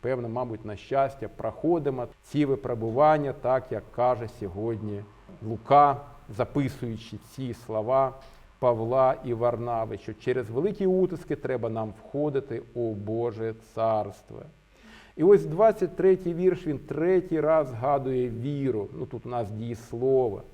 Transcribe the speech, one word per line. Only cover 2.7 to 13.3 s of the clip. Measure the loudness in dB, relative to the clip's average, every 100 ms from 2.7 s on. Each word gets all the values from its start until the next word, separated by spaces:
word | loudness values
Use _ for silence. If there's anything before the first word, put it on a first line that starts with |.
| -4 -2 4 6 6 0
так, | -4 0 0 0
як | -8 -8
каже | 0 2 2 -4 -8
сьогодні | -10 -6 -4 -4 -6 -8 -12 -20 -20 -14 -8
Лука, | -8 4 6 8 4 -6 -20 -18 -6
записуючи | -4 0 -2 -4 -8 -8 -12 -16
ці | -16 -12 -10
слова | -10 -6 -4 2 2 2 -2 -20 -20 -20 _
Павла | 0 2 0 4 4 2 -4
і |
Варнави, | 0 0 0 -4 -4 -4 -6
що | -10
через | -8 -2 -2 -2
великі | -2 -2 0 2
утиски | 4 2 0 -6 -6
треба | -4 -4 -2
нам | -4 -6 -8
входити | -8 -2 -2 -2 -4 -10 -10
у | -4 -4
Боже | -4 -4 -2 -2